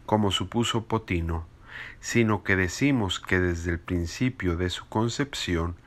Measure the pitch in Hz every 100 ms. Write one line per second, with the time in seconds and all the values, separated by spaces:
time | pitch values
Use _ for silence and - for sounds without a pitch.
0 | - 107 104 - 98 117 113 117 110 113
1 | - 87 85 82 82 - - - - -
2 | - 120 110 104 - 95 90 - 139 135
3 | 98 - - 92 90 85 85 85 - 90
4 | 82 - 127 127 92 85 90 - - 107
5 | 117 - 139 - - 85 85 87